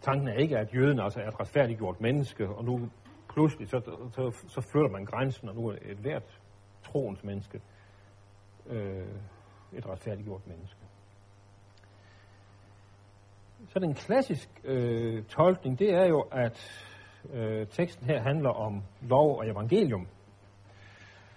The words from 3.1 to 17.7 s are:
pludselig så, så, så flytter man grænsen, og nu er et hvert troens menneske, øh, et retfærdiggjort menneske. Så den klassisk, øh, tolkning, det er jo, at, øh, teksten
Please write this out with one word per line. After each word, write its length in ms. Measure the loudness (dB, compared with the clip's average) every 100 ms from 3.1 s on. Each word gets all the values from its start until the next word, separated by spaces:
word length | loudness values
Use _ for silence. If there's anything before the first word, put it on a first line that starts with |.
| -20 -4
pludselig 400 | 2 2 2 -4
så, 120 | -6 -6 -12 -10
så, 320 | -4 -4 -6 -10
så 120 | -10
flytter 300 | 0 2 2
man 140 | 0
grænsen, 440 | -6 -2 -2 -2 -8
og 60 |
nu 140 | -6 -6
er 80 | -6
et 140 | -10 -8
hvert 440 | -6 -6 -8 -20 -20 -20 -20 -20
troens 420 | -6 -4 -2 -6
menneske, 360 | -8 -8 -8 -14 -18 -20 -20 -20 -20 -20 -20 -20 -20 -20 -10
øh, 400 | -6 -6 -6 -8 -10 -14 -18 -20 -20 -16
et 160 | -12 -10
retfærdiggjort 580 | -10 -8 -8 -8 -12 -12
menneske. 340 | -16 -16 -18 -20 -20 -20 -20 -20 -20 -20 -20 -20 -20 -20 -20 -20 -20 -20 -20 -20 -20 -20 -20 -20 -20 -20 -20 -20 -20 -20 -20 -6
Så 100 | -4
den 160 | -2
klassisk, 560 | -4 0 2 2 -4 -8 -12
øh, 600 | -4 0 0 0 0 -4
tolkning, 540 | -4 6 6 6 0 2
det 160 | 4
er 120 | 6 6
jo, 140 | 4
at, 680 | 2 0 0 -2 -16 -18 -18 -20 -20 -20 -10
øh, 360 | -4 -2 -2
teksten 400 | -4